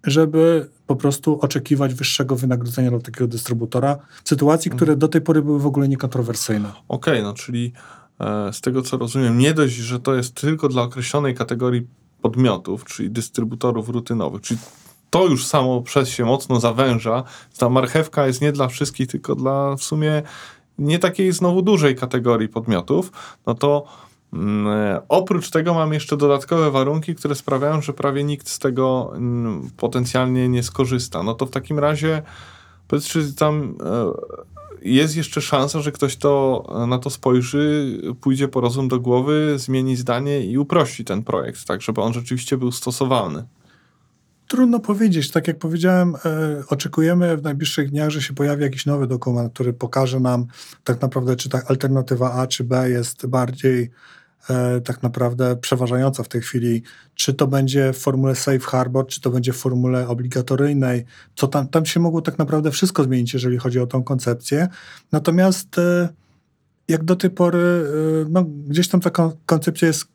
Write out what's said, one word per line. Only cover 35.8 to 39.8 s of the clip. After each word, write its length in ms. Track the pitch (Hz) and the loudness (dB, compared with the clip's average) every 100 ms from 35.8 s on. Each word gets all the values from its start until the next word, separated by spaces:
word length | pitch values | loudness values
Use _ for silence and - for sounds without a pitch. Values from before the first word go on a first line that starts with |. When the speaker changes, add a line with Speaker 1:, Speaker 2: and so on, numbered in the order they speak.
Speaker 2:
że 120 | 147 | -6
ktoś 240 | 139 139 - | -2 -4 0
to, 480 | 147 139 135 127 - 110 | 2 4 2 0 -4 -4
e, 40 | 120 | 0
na 120 | 123 | -2
to 120 | 127 | -2
spojrzy, 880 | - 131 123 123 143 151 151 139 - 87 123 | -4 2 2 2 0 2 0 -2 -4 -8 -4
pójdzie 280 | 139 135 135 | 0 0 0
po 120 | 131 | 0
rozum 280 | 120 127 131 | 0 0 0
do 120 | 127 | 0
głowy, 540 | 123 123 135 151 151 143 | 2 2 4 2 2 -2
zmieni 380 | 127 131 | 0 0